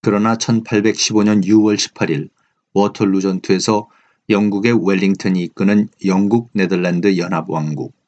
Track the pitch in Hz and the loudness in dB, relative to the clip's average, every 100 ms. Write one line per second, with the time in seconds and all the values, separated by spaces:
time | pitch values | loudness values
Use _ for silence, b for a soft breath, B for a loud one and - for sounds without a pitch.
0 | - 101 110 113 - 113 110 107 107 - | 0 0 0 0 -2 -2 0 0 0 -2
1 | - 107 104 107 92 107 107 104 - - | -2 0 2 2 4 4 4 0 -4 -4
2 | 98 76 73 _ _ _ _ 98 101 - | -4 -4 -6 _ _ _ _ 0 0 0
3 | 101 95 95 92 - 95 - 107 - b | 0 0 0 -4 -2 -2 0 -2 -4 b
4 | b b - 104 104 98 113 117 90 95 | b b -2 0 2 0 2 2 2 0
5 | 95 95 101 92 85 - 95 104 107 _ | 0 0 -2 -2 -4 -2 2 2 0 _
6 | 95 95 101 117 117 104 92 92 90 87 | -2 0 2 0 -2 -4 -2 0 -2 0
7 | 101 92 87 85 80 82 78 73 - _ | 0 0 -2 -4 -4 -6 -4 -6 -10 _